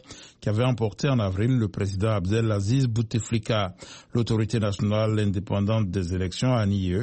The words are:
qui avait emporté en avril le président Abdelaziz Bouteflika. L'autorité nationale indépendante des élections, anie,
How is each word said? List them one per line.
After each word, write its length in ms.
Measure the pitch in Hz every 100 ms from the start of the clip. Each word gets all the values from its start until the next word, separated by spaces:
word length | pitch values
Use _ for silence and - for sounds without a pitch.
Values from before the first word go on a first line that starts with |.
| - - - -
qui 80 | 107
avait 140 | 104
emporté 460 | 127 117 110 - 147
en 100 | 127
avril 320 | 98 92 117
le 160 | 127 104
président 440 | - 98 92 110
Abdelaziz 760 | 104 90 113 113 101 98 135 127
Bouteflika. 880 | 110 110 117 - 117 - 110 92 - - - -
L'autorité 460 | 120 113 110 107 120
nationale 600 | 104 98 107 107 110 107
indépendante 680 | 104 95 92 101 101 110 98
des 240 | 98 85
élections, 400 | 90 92 - 127
anie, 400 | 123 101 98 92 92